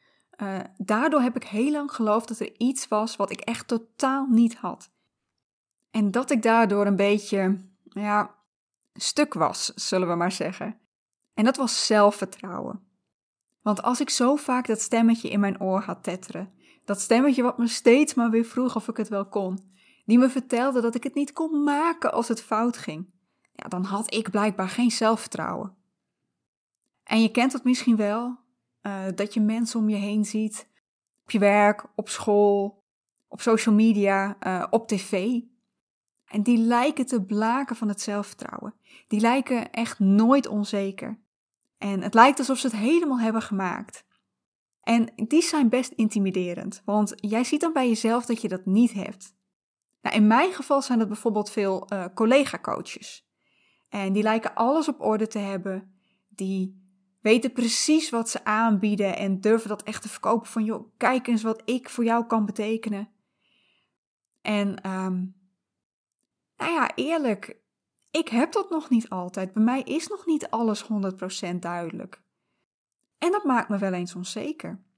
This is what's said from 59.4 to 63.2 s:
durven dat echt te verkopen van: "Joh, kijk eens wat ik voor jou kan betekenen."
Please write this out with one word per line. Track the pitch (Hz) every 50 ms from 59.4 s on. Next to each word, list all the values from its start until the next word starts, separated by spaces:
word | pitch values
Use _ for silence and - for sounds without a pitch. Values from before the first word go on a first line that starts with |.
durven | 190 214 220 226 220 214
dat | 214 202 -
echt | - 220 - -
te | 220
verkopen | - - - - 226 226 226
van: | - - 233 214
"Joh, | 214 220 - - - _
kijk | - - 202 262 254 254
eens | - 240 220 214
wat | 226 220 220 -
ik | - 247 254 254 -
voor | - - 240
jou | 226 233 233 233
kan | 233 233 226 214
betekenen." | 202 208 - 214 214 226 220 220 220 208 196 208 - _ _